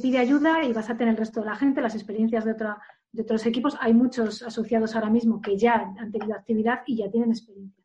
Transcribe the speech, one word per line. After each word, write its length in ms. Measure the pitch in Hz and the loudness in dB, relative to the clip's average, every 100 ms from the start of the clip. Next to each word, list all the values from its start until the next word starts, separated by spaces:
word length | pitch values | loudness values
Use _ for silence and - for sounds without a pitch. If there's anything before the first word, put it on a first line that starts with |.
pide 160 | 262 254 | 2 2
ayuda 460 | 247 285 320 320 277 | 4 4 4 2 0
y 80 | |
vas 160 | 220 214 | -2 -4
a 80 | 226 | 0
tener 160 | 233 | 0
el 40 | 220 | 0
resto 220 | 220 233 | -2 -4
de 60 | 214 | -6
la 100 | 208 | 0
gente, 240 | 277 277 | 0 2
las 140 | 233 220 | -2 -4
experiencias 480 | - 214 226 226 | -6 -2 0 0
de 80 | 220 | -2
otra, 300 | 220 220 208 - _ _ | -2 -4 -8 -14 _ _
de 80 | 220 | -8
otros 240 | 220 220 233 | -2 -2 0
equipos. 320 | 240 285 - | 0 0 0
Hay 140 | 233 | 4
muchos 500 | 233 254 240 220 - | 6 4 2 -4 -4
asociados 520 | 240 226 220 226 220 226 | -8 -6 -2 0 0 -2
ahora 140 | 214 | 2
mismo 320 | 233 226 214 | 2 2 0
que 160 | 214 196 | 0 2
ya 360 | 233 233 190 196 | 4 4 0 -10
han 140 | 208 | -8
tenido 220 | 214 208 202 | -6 -6 -6
actividad 460 | - 220 220 247 - | -2 0 0 -2 -2
y 120 | 226 | -4
ya 120 | 196 | -2
tienen 220 | 226 233 | 0 0
experiencia 500 | 220 - 196 196 - | 0 -4 -20 -20 -20